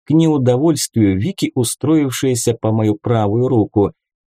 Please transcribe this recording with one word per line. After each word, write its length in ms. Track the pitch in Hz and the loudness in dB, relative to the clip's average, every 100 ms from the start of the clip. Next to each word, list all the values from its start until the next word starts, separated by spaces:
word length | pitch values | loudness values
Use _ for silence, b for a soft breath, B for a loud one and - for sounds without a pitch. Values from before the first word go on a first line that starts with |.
| - | 0
к 60 | |
неудовольствию 1080 | 156 160 151 123 123 165 139 - 117 101 95 | 2 2 2 2 2 0 -2 -2 0 2 2
Вики, 320 | 147 - 151 | -4 -4 -4
устроившейся 1000 | - 117 - 160 160 139 123 135 123 - | -4 -4 -4 0 0 0 -2 -2 -2 -2
по 180 | 113 110 | -2 -2
мою 240 | 110 107 104 | 0 0 -2
правую 520 | 113 117 104 113 127 | -2 -2 0 0 0
руку. 440 | 120 95 104 95 - _ _ _ | 0 0 0 0 -4 _ _ _